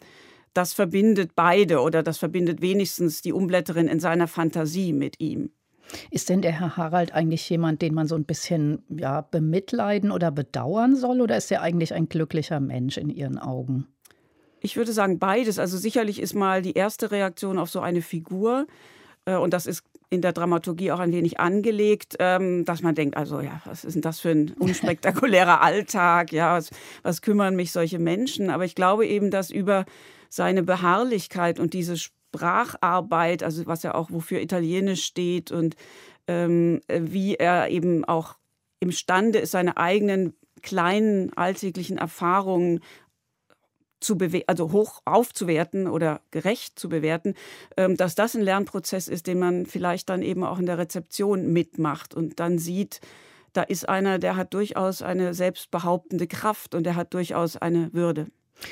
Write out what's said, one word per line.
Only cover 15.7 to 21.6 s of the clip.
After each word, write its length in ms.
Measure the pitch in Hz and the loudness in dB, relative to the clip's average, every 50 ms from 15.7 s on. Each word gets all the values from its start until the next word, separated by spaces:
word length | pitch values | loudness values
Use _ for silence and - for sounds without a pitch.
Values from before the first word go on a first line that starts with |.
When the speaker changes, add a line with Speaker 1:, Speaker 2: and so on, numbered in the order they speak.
| 185 | -2
Speaker 1:
sicherlich 420 | 180 190 220 - 247 220 208 202 - | -4 -4 0 0 0 0 0 -2 -4
ist 140 | - 185 - | -6 -4 -2
mal 280 | 208 196 190 190 190 | 0 2 2 2 0
die 120 | 180 185 - | 0 0 0
erste 380 | 180 190 214 - - 226 196 | 0 0 0 -2 -4 -4 -2
Reaktion 460 | 202 202 196 190 180 - 208 190 190 185 | 0 0 0 -2 -2 -6 -6 -4 -2 -2
auf 100 | 175 170 | -2 -2
so 100 | - 180 | -4 -4
eine 220 | - 175 175 170 | -2 0 -2 -2
Figur, 640 | 165 - - 160 160 - 180 185 214 226 247 269 311 - - - - - - - - - - _ _ | -2 -4 -6 -8 -6 -6 -4 -2 0 2 2 0 -2 -4 -8 -18 -20 -20 -20 -20 -20 -20 -20 _ _
äh, 100 | 185 190 | -2 0
und 180 | 180 - 180 180 | 2 2 2 0
das 120 | 175 - | 0 -2
ist 160 | 120 165 - - _ _ - _ _ | -6 -8 -8 -12 _ _ -20 _ _
in 120 | 185 180 | -2 0
der 120 | 170 180 170 | 2 0 0
Dramaturgie 580 | 175 170 175 170 165 - 180 160 165 190 170 | 0 2 2 2 2 0 -4 -4 -2 -2 -2
auch 80 | 147 180 | 0 0
ein 120 | 180 170 | 0 0
wenig 280 | 170 175 165 165 - - | 2 2 0 0 0 2
angelegt, 760 | 170 175 190 208 | 2 2 2 2